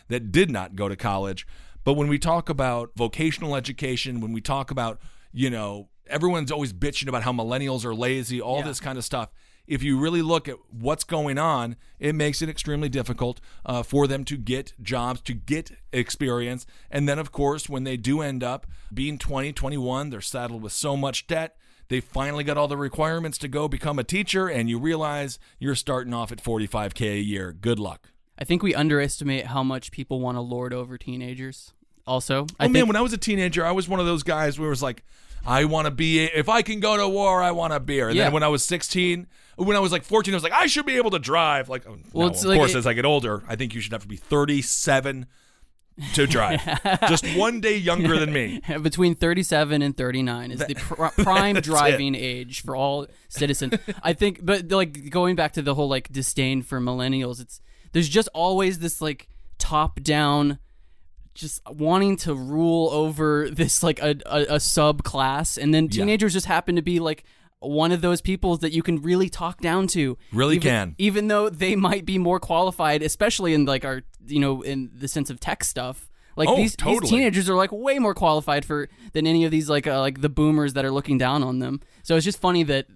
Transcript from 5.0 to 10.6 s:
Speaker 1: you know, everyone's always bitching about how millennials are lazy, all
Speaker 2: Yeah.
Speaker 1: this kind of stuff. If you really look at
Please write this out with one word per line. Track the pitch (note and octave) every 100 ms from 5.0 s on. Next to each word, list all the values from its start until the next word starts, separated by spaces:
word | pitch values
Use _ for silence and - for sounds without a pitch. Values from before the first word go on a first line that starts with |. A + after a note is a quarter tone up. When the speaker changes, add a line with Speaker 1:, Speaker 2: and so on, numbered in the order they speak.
| - - -
Speaker 1:
you | - C3
know, | A#2 G#2 G2+ G2+ _ -
everyone's | D3 F3+ F3 C#3
always | D3+ C#3
bitching | F#2 D3 - C#3
about | B2
how | A2+
millennials | B2 A2+ B2+ C#3 C3
are | A#2
lazy, | A2 B2 C3 A#2+ B2
all | A2+ C#3
Speaker 2:
Yeah. |
Speaker 1:
this | D3 C3
kind | C#3 C3
of |
stuff. | A2+ C3 A2 - - - -
If | C#3
you | C#3+ C3
really | D#3 E3+
look | D#3+ E3 D3
at | B2+